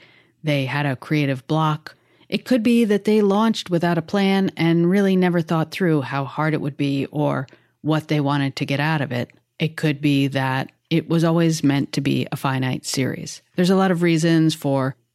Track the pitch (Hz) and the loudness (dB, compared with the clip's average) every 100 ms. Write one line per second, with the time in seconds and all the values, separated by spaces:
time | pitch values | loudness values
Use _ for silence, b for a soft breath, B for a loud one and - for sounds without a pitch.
0 | b b b b 156 143 131 139 143 123 | b b b b -2 -2 0 -2 -2 -4
1 | - 151 139 135 - 156 156 151 - - | -2 0 0 -2 -2 0 0 -2 -8 -20
2 | b b b - - 254 240 233 220 202 | b b b -8 -2 0 2 2 2 0
3 | 208 214 202 202 226 208 - 170 170 165 | 2 2 2 2 0 -2 -2 -2 0 -2
4 | 165 202 196 196 190 - 165 170 170 202 | -2 -2 2 2 0 0 2 4 4 2
5 | 196 185 180 175 160 165 160 - 180 151 | 2 2 2 0 0 -2 -2 -2 0 2
6 | 123 139 131 - 156 151 143 139 143 139 | 0 -4 -6 -2 -2 0 -4 -4 -2 -2
7 | - 147 143 135 135 b b b 147 156 | -4 -2 -2 -2 -6 b b b -2 -2
8 | 156 151 139 143 135 - 139 139 151 160 | 0 -2 0 0 -2 -4 -4 -2 0 -2
9 | 127 123 - _ _ - 160 160 156 139 | -2 -4 -6 _ _ -4 -4 -2 -2 0
10 | 147 139 139 135 131 131 - _ - 165 | 0 2 0 0 -2 -2 -6 _ -2 -2
11 | - 165 165 170 165 160 143 139 - - | 0 0 2 4 2 2 0 0 -2 -2
12 | 139 131 127 - 139 131 131 131 - - | -2 -2 -4 -4 -4 -2 -4 -4 -6 -4
13 | 127 - 156 - _ - 180 190 190 170 | -4 -6 -12 -16 _ -2 2 2 2 2
14 | 175 160 165 165 160 156 143 135 131 - | 2 2 4 4 2 0 -2 0 -2 -6
15 | _ | _